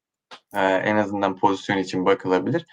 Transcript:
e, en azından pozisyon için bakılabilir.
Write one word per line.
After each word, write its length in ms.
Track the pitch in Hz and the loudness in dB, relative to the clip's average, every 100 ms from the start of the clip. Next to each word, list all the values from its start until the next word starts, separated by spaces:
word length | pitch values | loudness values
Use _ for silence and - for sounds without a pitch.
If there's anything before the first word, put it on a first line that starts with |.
| _ _ _ - _ | _ _ _ -20 _
e, 60 | 101 | -2
en 360 | 95 95 107 107 | 2 2 0 0
azından 400 | 104 101 98 95 | 0 0 -2 2
pozisyon 420 | 101 98 - 101 | 0 0 -2 -2
için 280 | 92 92 92 | -2 -2 0
bakılabilir. 600 | 98 95 92 98 156 165 | 0 2 0 0 -4 -6